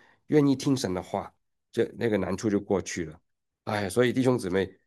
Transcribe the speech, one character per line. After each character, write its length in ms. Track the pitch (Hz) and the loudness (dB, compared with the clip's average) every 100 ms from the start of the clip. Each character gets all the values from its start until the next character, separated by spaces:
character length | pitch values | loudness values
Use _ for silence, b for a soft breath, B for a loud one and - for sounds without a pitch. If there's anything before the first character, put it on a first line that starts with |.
| b b - | b b 0
愿 180 | 151 143 | 4 4
意 80 | 135 | 2
听 200 | 147 131 | 0 0
神 180 | 95 | -2
的 100 | 90 | -4
话， 300 | - 101 87 - _ _ _ | -6 -6 -8 -16 _ _ _
这， 120 | 117 - - | -4 -4 -2
那 120 | 113 | 0
个 80 | 104 | 0
难 180 | 92 98 | 0 -2
处 140 | 110 | 0
就 100 | 101 | 0
过 220 | 104 95 | 2 -2
去 220 | - - 78 | -2 -8 -8
了。 140 | 78 _ _ _ _ - | -12 _ _ _ _ -6
哎， 240 | 104 98 | -4 -2
所 160 | 120 123 | 2 2
以 80 | |
弟 100 | 123 | 2
兄 140 | 127 123 | 2 2
姊 120 | 92 | 0
妹， 240 | 95 92 - | 0 -2 -6